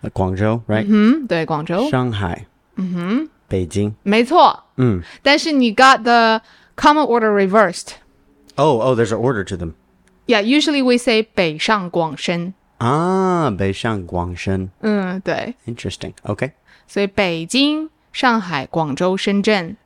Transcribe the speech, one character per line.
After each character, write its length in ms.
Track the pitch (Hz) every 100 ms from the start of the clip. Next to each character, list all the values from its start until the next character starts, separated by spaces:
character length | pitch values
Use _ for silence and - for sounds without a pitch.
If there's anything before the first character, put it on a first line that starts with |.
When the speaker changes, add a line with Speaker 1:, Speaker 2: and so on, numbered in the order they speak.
Speaker 1:
Uh, 60 | 104
Guangzhou, 540 | - 95 92 107 117 117
right? 180 | 107 104
Speaker 2:
嗯 360 | 107 208 320
哼， 40 | 254
对， 180 | 170 160
广 200 | 156 156
州。 240 | 175 277
Speaker 1:
Shanghai. 560 | 131 127 107 98 85 - _ _ -
Speaker 2:
嗯 160 | 185
哼。 360 | 175 175 233 311 _ _
Speaker 1:
Beijing. 440 | 98 90 98 104 107
Speaker 2:
没 200 | - 214
错。 400 | 233 339 269 - _ -
Speaker 1:
嗯。 260 | 127 95 87 -
Speaker 2:
但 160 | - 294
是 140 | 330
你 220 | 294 240
got 300 | 208 262 262
the 380 | 233 240 226 220 _ _ _ -
common 300 | 311 302 269
order 260 | 233 220
reversed. 640 | 208 196 202 196 180 - - _ _ _ _ _ -
Speaker 1:
Oh, 240 | 151 123
oh, 160 | 120 123
there's 160 | 117
an 80 | 107
order 240 | 120 120
to 120 | 92 95
them. 180 | 85 78 _ _ _ _ -
Speaker 2:
Yeah, 160 | 226
usually 400 | 208 285 302 285
we 160 | 254 247
say 240 | 254 220
北 360 | 220 - 175 156
上 320 | - 214 180
广 280 | 170 160 135
深。 360 | - 175 170 190 _ _
Speaker 1:
Ah, 760 | 117 147 175 185 185 180 151 95
北 160 | 98
上 340 | 98 120 107 87
广 280 | 90 87 87
深。 360 | - 95 92 _
Speaker 2:
嗯， 400 | 220 208 185 185
对。 340 | 190 160 - 247 -
Speaker 1:
Interesting. 460 | 117 - - 92 -
Okay. 300 | - 101 131 _ _ _ _
Speaker 2:
所 140 | -
以 60 | 202
北 380 | - 196 165 165
京、 440 | 254 277 302 311 _ _
上 260 | - 269 226
海、 260 | 180 156 131
广 300 | 170 156 135
州、 220 | 180 190
深 240 | - 202
圳。 320 | 196 214 165 208